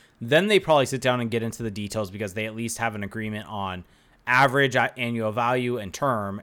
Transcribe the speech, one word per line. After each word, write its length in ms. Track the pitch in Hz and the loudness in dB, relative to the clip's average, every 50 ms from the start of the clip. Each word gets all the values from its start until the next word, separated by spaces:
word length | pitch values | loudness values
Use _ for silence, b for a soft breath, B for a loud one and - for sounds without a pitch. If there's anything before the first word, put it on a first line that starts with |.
| b b b - | b b b -12
then 280 | 117 117 143 165 196 214 | 0 2 4 4 4 4
they 100 | 208 185 | 4 4
probably 280 | - - 156 143 131 | 4 4 4 4 4
sit 140 | - 139 127 | 2 0 0
down 200 | 131 127 123 123 | 0 0 2 2
and 100 | 117 113 | 0 -2
get 120 | 117 113 113 | -2 -2 -2
into 180 | 113 - - | -4 -6 -6
the 80 | 117 110 | -6 -6
details, 400 | 98 107 104 98 - 110 104 92 | -6 -6 -6 -4 -4 -4 -6 -6
because 240 | 98 104 110 95 90 | -6 -8 -8 -6 -6
they 120 | 110 107 | -6 -6
at 100 | 110 110 | -6 -6
least 220 | 113 117 113 - - | -6 -6 -6 -4 -4
have 160 | 117 113 107 | -4 -4 -4
an 80 | 104 101 | -4 -8
agreement 420 | 95 - 113 107 107 107 107 - - | -8 -6 -6 -6 -6 -6 -8 -8 -8
on 360 | 107 101 98 95 92 90 b b b b b b b b _ | -8 -6 -6 -6 -6 -8 b b b b b b b b _
average 480 | 120 123 127 139 131 127 139 139 131 131 | 4 6 6 6 6 6 4 2 4 4
a-, 240 | 127 120 135 - 131 | 2 0 0 -2 -4
annual 320 | 120 117 117 117 110 110 | -4 -4 -2 -2 -2 -2
value 480 | 104 120 117 120 131 127 123 120 123 113 | 0 0 2 2 2 2 0 0 -2 -4
and 160 | 101 92 - | -6 -8 -6
term, 480 | - 147 135 120 107 101 98 98 107 | -2 0 0 0 0 -2 -4 -6 -8